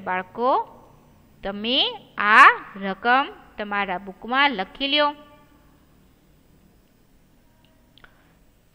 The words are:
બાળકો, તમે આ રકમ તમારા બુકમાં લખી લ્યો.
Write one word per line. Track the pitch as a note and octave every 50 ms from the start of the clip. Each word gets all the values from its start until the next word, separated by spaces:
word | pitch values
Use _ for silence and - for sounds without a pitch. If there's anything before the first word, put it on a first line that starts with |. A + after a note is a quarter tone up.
| G3
બાળકો, | F#3+ F#3 F#3 F#3 - - - A#3 B3+ D4 G#4 A4+ - - - - - - - _ _ - - _ _ _ - -
તમે | F#3+ G3 G3+ G#3 A3+ B3+ D4 F#4+ A#4 A#4+ G4 - - _ -
આ | G3+ G#3 G#3+ A#3+ C#4 F#4 B4 A4 - - - G3 G3
રકમ | G3 F#3+ - - A#3+ B3 C4 C#4+ F#4 G#4+ - - - - -
તમારા | G#3+ G#3 G3+ G3+ G3+ F#3+ F3+ F3+ G3
બુકમાં | G3 F#3 - - A3 B3 C4+ C#4+ C#4+ C4 F#3
લખી | F#3+ F#3+ - - C#4 C#4 C#4
લ્યો. | D4 D4 D4 D4 - - - - - - _ - - _ _ _ _ _ _ _ _ _ _ _ _ _ _ _ _ _ _ _ _ _ _ _ _ _ _ _ _ _ _ _ _ _ _ _ _ _ _ _ _ _ _ _ _ _ _ _ _ - - _ _ _ _ _ _ _ _ _ _ _ _